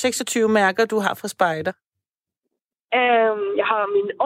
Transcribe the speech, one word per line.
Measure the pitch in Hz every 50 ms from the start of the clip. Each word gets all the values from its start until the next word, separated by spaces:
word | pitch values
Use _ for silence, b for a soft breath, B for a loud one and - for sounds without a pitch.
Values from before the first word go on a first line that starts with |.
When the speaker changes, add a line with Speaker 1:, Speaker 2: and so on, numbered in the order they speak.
| -
Speaker 1:
seksogtyve | 254 240 - 254 - - 240 220 214 220 214
mærker, | 196 190 185 226 226 220
du | 220 214 196
har | 190 - -
fra | - 202 -
Spejder. | - 185 170 160 156 156 185 190 _ _ _ _ _ _ _ _ _ _ _ _ _ _ _ _ _ _ _ _ _ _ - 233 254
Speaker 2:
Øhm, | 247 247 240 226 226 220 214 214 202 196 202 202
jeg | 202 208
har | 226 214 208 202 202
mine | 202 202 202 - - 254